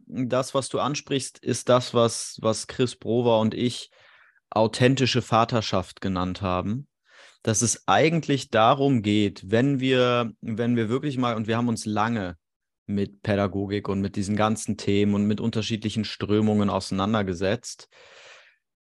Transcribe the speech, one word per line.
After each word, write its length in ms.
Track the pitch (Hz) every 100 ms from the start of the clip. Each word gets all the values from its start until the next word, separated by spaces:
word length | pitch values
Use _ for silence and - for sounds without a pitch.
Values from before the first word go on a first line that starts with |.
| -
das, 480 | 110 123 127 131
was 140 | 139 127
du 120 | 117
ansprichst, 580 | 120 147 - 139 - -
ist 300 | 127 123 -
das, 260 | 123 -
was, 440 | 120 117 - - -
was 240 | 110 110 -
Chris 300 | - 123 -
Brover 440 | 104 120 120 113
und 140 | 110
ich 360 | 90 120 - - _ _ _ _ _ -
authentische 720 | 107 110 - 127 131 123 127
Vaterschaft 760 | - 110 117 120 - 98 - -
genannt 420 | 98 92 92 87
haben. 460 | 98 90 98 123 143 _ _ - - _
Dass 200 | - 107
es 260 | 117 - -
eigentlich 640 | 101 156 165 143 135 -
darum 520 | 110 113 135 139 123
geht, 480 | 101 104 101 98 95
wenn 300 | 113 139 135
wir, 520 | 131 127 123 120 117 -
wenn 360 | - 110 120 120
wir 120 | 107
wirklich 280 | 131 151 131
mal, 200 | 123 110
und 100 | 107
wir 100 | 113
haben 120 | 120
uns 180 | 110 110
lange 500 | 104 110 117 90 85 _ _ _ _ -
mit 360 | 101 98 -
Pädagogik 680 | - 101 98 98 98 101 -
und 120 | 98
mit 160 | 98 104
diesen 200 | 98 104
ganzen 400 | 107 110 - 104
Themen 380 | - 101 104
und 120 | 101 104
mit 140 | 104
unterschiedlichen 640 | 113 110 101 110 110 113
Strömungen 640 | 104 - 98 104 107 104 101
auseinandergesetzt. 1200 | 95 - 95 98 110 95 87 95 120 - - - _ - - - - _ _ _ _